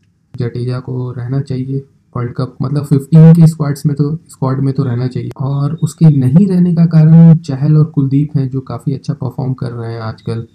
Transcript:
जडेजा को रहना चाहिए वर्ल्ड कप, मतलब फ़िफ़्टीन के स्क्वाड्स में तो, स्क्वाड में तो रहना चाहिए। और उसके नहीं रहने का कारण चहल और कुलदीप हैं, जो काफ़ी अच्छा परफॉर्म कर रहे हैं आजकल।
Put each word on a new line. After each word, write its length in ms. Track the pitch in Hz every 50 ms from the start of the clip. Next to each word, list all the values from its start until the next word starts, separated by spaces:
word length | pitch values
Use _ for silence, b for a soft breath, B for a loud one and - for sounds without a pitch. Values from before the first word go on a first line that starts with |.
| _ _ _ _ _ _ -
जडेजा 420 | 123 120 117 - 123 120 127 123 127
को 320 | - - 127 127 123 123
रहना 300 | 120 123 123 123 135 139
चाहिए 420 | 131 - 127 127 131 135 135 139 - _ _ _ _ _ _
वर्ल्ड 160 | 123 120 120 -
कप, 240 | - 131 120 - _
मतलब 240 | - 131 147 147 143
फ़िफ़्टीन 480 | - 147 131 - - 165 160 160 165 165
के 140 | 170 160
स्क्वाड्स 380 | 156 - - 143 143 143 - -
में 100 | 151 139
तो, 240 | - 143 143 160 165 - _
स्क्वाड 300 | - _ 135 131 131 131
में 140 | 135 135 135
तो 100 | - 131
रहना 240 | 123 120 120 127
चाहिए। 220 | 123 123 123 120 120 -
और 360 | - 131 131 139 139 143 143 160
उसके 300 | - 156 - - _ 165
नहीं 420 | 156 143 139 127 131 135 175 208
रहने 280 | 190 185 180 180 180 170
का 100 | 165 165
कारण 500 | 165 160 160 156 160 160 165 165 165 156
चहल 420 | 160 - - 135 127 143 151 151
और 80 | 151 151
कुलदीप 520 | 156 - 147 139 135 135 139 147 147 -
हैं, 120 | 139 135 127
जो 120 | 131 131
काफ़ी 320 | 131 - 120 120 - 143 135
अच्छा 200 | - - - -
परफॉर्म 400 | - 127 123 - - 131 131 127
कर 180 | - 127 123
रहे 220 | 120 120 113 113 113
हैं 80 | 117
आजकल। 460 | 110 110 110 - _ 117 113 117 113 -